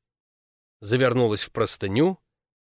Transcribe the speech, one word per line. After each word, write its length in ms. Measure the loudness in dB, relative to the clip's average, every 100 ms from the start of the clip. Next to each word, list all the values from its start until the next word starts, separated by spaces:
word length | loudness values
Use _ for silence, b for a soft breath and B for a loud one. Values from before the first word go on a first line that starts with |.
| _ _ _ _ _ _ _ _
Завернулась 640 | -2 0 2 2 2 0
в 60 | -4
простыню 680 | -4 -4 -4 -2 2 2 0 _ _ _ _